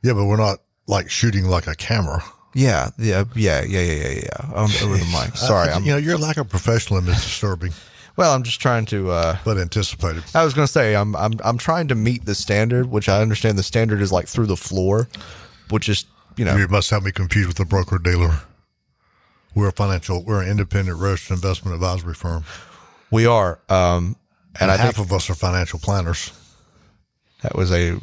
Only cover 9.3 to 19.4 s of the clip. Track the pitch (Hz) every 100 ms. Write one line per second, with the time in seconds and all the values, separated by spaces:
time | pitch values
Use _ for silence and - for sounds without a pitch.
9.3 | 85 - 104 87 110 98 - 90 80 82
10.3 | 160 165 135 143 - 117 104 104 101 104
11.3 | 110 107 120 - 165 160 120 110 123 -
12.3 | 101 - 104 113 123 127 107 104 98 110
13.3 | 107 113 101 92 117 113 104 98 90 85
14.3 | - 110 90 - 95 92 104 120 - -
15.3 | - - - - 104 104 104 - _ _
16.3 | - 104 101 95 101 - 107 95 - 92
17.3 | 104 92 85 85 98 90 92 85 87 85
18.3 | 78 - _ _ _ _ _ _ _ _
19.3 | _